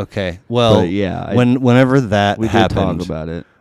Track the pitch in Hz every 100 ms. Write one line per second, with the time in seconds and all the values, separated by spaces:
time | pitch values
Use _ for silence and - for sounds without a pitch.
0 | 98 - 92 87 - 117 117 107 87 98
1 | 95 87 - 107 123 127 127 123 131 139
2 | 117 101 101 104 110 101 95 104 95 87
3 | 87 80 80 85 - _